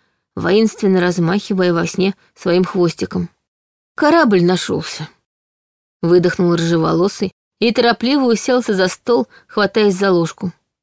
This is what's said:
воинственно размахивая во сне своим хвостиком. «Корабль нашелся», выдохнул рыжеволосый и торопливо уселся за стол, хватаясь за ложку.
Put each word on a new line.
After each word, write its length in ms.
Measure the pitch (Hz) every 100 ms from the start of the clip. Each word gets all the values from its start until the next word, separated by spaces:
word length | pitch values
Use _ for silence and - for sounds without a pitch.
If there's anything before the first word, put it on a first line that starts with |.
| _ _ _ -
воинственно 640 | 170 208 220 - 196 185
размахивая 720 | 180 175 165 202 - 190 180
во 120 | 170 170
сне 300 | - 190 - _ -
своим 280 | 170 180
хвостиком. 640 | 185 185 175 - 185 180 175 _ _ _ _ _ _ -
«Корабль 480 | 302 330 269 190
нашелся», 640 | 175 180 - 156 - - 156 _ _ _ _ _ _ _ _ -
выдохнул 540 | 170 180 170 - 175 170
рыжеволосый 800 | 165 170 160 165 196 - 190 _ _ -
и 120 | 233
торопливо 580 | 226 233 226 240 285 254
уселся 420 | 220 - 247 233
за 140 | 190 185
стол, 400 | - - 240 226 - _
хватаясь 480 | 214 196 220 208 185
за 160 | 196
ложку. 420 | 175 160 - 180 - _ _